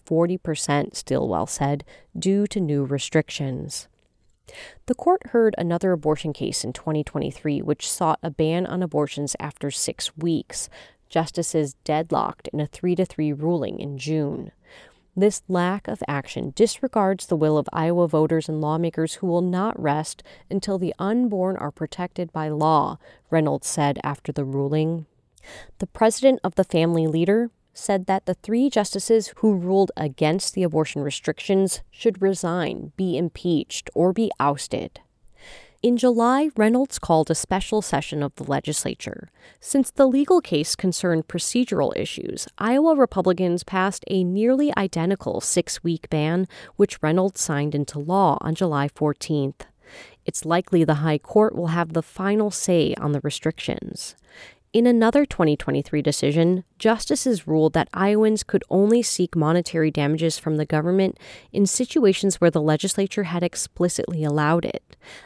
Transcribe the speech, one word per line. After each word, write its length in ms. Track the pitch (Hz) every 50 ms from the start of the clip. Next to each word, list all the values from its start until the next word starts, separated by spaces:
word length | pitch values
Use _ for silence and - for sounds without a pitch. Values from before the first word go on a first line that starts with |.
| _
forty 320 | - 160 160 170 170 185
percent, 580 | 180 - - 151 - - - 143 143 151 - -
Stilwell 520 | - - - 131 131 131 120 92 80 92
said, 360 | - - - 143 139 143 143 - - - - _ _ -
due 300 | 165 - 190 196 202 208
to 140 | 202 - 208
new 240 | 175 147 147 143 139
restrictions. 1040 | 131 143 135 - - - 160 151 - - - 143 135 127 143 151 156 - - - _ _ _ _ _ _ _ _ _ _ _ _ - - - - - - - -
The 100 | - 247
court 320 | - - 339 370 381 - -
heard 220 | - 233 226 214 -
another 340 | - 175 170 170 175 - 185
abortion 400 | 180 156 - 151 156 - - 156
case 320 | 143 - 135 - - - -
in 80 | 113
twenty 320 | 127 - - 160 156 151 147
twenty-three, 580 | - - 151 - 143 - - - 151 143 -
which 300 | - 165 151 - - -
sought 280 | - - 180 160 160 - -
a 80 | 165
ban 340 | 143 - 156 156 165 175 185
on 160 | - - 180
abortions 540 | 180 160 - 147 147 139 - 143 143 139 -
after 320 | - 160 147 - - - 143
six 460 | - - - - - - - - -
weeks. 540 | 151 160 170 160 147 - - - - - - - - - - _ _ _ _
Justices 680 | - 165 165 - - 175 165 - - 160 147 139 - _ -
deadlocked 640 | - 151 156 165 160 160 147 - - - _ - - -
in 80 | 151
a 60 | 147
three 280 | - - - - 180 180
to 80 | 175 185
three 300 | - - - 156 151 143
ruling 460 | 143 151 165 175 160 127 - - -
in 180 | - 143 139
June. 560 | 131 135 151 156 156 147 143 - - - - - _ _ _ - - - - _ _ _ _ - 180
"This 220 | 196 214 196 - -
lack 400 | - 185 180 175 180 190 202 -
of 160 | - 214 - -
action 460 | - 147 139 135 - - - 120 143 -
disregards 720 | - 226 226 - - - 254 - 220 196 190 196 180 -
the 100 | - 175
will 220 | 156 156 156 151
of 100 | 151 - - -
Iowa 340 | 165 160 165 175 175 175
voters 400 | 160 160 151 156 151 165 160 156
and 140 | - 156 156
lawmakers 540 | 156 151 156 165 170 165 - 165 160 160 -
who 100 | - 190
will 160 | 180 170 175
not 400 | 180 180 180 180 202 226 - -
rest 400 | 156 147 147 151 156 - - - - - - - -
until 300 | - - 196 - 208 196
the 160 | 185 180 165 - -
unborn 580 | 180 196 226 247 254 226 208 185 185 190 190
are 140 | - - 147
protected 600 | - - 160 - - - 180 175 - - 175 165
by 180 | - 156 156 156
law," 500 | 151 147 156 160 160 147 151 - 156 - - - - _ _ -
Reynolds 340 | 165 160 156 147 143 143 -
said 320 | - - 165 147 143 139 - -
after 280 | 143 143 - - -
the 140 | 143 147 139
ruling. 600 | 135 135 139 139 139 151 156 156 160 170 165 156 _ _ _ _ _ _ _ - - - - - - - -
The 80 | 196
president 520 | - - - 220 220 226 - 262 269 262 - -
of 100 | 190 -
the 100 | - 185
Family 440 | - - 160 165 170 170 165 160
Leader 420 | 156 151 165 170 190 208 226 240 226 _ _ _ _ -
said 320 | - - - 202 190 185
that 220 | - 190 196 -
the 80 | - 185
three 340 | - - - 214 240 269 285
justices 640 | - 220 202 - - 196 - - 226 220 202 - -
who 180 | - - 220 202
ruled 360 | 180 175 180 190 196 196 175 -
against 560 | - 156 147 131 - 160 151 160 190 - - -
the 80 | 190
abortion 400 | 180 165 156 160 156 - - 147
restrictions 800 | 139 147 - - - - 151 - - - 190 190 196 190 - - - -
should 320 | _ - - 226 190 190
resign, 720 | 190 196 190 - - 170 170 180 160 - - - - 151 -
be 220 | - 190 185 151
impeached, 720 | 135 175 160 - - - 180 165 147 - - - - - - -
or 180 | - 175 185 180
be 160 | 226 226 - - -
ousted. 600 | 135 143 143 139 - - - - - - - - _ _ _ _ _ - _ _ - - - - - - _ _ -
In 120 | 240 247
July, 540 | 226 254 247 240 226 226 240 262 277 311 302 -
Reynolds 400 | 220 214 220 233 254 277 - -
called 320 | - - - 170 160 156 -
a 60 | 165
special 480 | - - - 185 196 - - 214 214 -
session 400 | - - 143 151 - 151 151 143
of 100 | 135 -
the 80 | - -
legislature. 840 | 139 143 - - 151 151 - - 135 123 - - - - - - - _ _ - - - _
Since 320 | - - - 277 254 -
the 160 | - - 269
legal 340 | 262 247 277 294 - 370 349
case 340 | - - - 147 151 - -
concerned 520 | - - 185 170 - - 180 165 160 160
procedural 680 | - - 170 - - - 240 254 - 202 - 139 - -
issues, 520 | - 107 - - - - - - - - - _
Iowa 380 | - 202 220 254 277 311 330 311
Republicans 680 | 277 254 - - 196 180 185 180 175 185 175 175 175 -
passed 400 | - 196 185 185 202 190 - -
a 160 | - 196 190 185
nearly 500 | 175 185 202 220 240 262 269 294 294 -
identical 640 | - 196 190 - 165 160 185 196 - - 110 78 -
six-week 720 | - - - 180 - - - - - 170 165 160 - -
ban, 380 | 156 156 151 156 170 185 190 - - - - - -
which 240 | - 202 - - - -
Reynolds 380 | 156 165 185 185 196 - -
signed 340 | - - 151 143 147 151 147
into 240 | 143 143 - - 147
law 400 | 143 160 185 196 196 160 139 -
on 140 | - - 160
July 320 | - 190 170 151 139 143
fourteenth. 800 | 143 - - 151 147 143 - - - 156 147 139 135 - - - - _ _ _ - - - - - - _ -
It's 200 | - - - -
likely 380 | 160 170 180 - - 190 170 160
the 120 | 160 151
High 240 | 143 151 160 151 143
Court 360 | - - - 208 214 220 -
will 120 | - 175
have 260 | 160 165 175 170 160 160
the 80 | 165
final 480 | 156 - - - 190 196 208 214 214 208
say 460 | 190 - - - 175 165 151 - -
on 160 | - - 147
the 100 | 143 139
restrictions. 920 | - 147 - - - 156 - - - - - - - - - - - - - _ _ _ - - - - - _ _ _ -
In 120 | 226 240
another 400 | 247 240 226 226 226 - 285 -
twenty 300 | - - - 170 151 147
twenty-three 460 | - - - 139 143 143 - - 151
decision, 600 | 143 165 147 - - 143 147 165 165 175 185 185 - _ _
justices 720 | - - 220 233 220 - - 302 - - 262 226 175 -
ruled 260 | 156 156 156 156 151 -
that 140 | 165 - - -
Iowans 500 | 175 190 202 214 214 220 214 220 208 -
could 200 | - - 190 - -
only 320 | - 190 202 214 226 247
seek 340 | 226 - - - 180 170 -
monetary 540 | 170 147 156 165 180 170 - - 165 156 156
damages 480 | 151 151 143 143 156 156 165 165 -
from 200 | - - 156 156
the 80 | 151 151
government 520 | - 160 151 151 175 185 190 190 190 - - - - - - - _ -
in 120 | - 202
situations 760 | 190 - - 254 - - 320 240 196 190 - - 196 - -
where 100 | 170 170
the 100 | - 165
legislature 640 | 151 156 151 156 - 190 - - 196 190 - 208 196
had 200 | 160 175 170 175
explicitly 800 | 175 - - - - - - 175 180 - - - - 175 156 156
allowed 400 | 147 147 151 147 151 165 170 -
it. 180 | - - - _ _ - _ - - - - -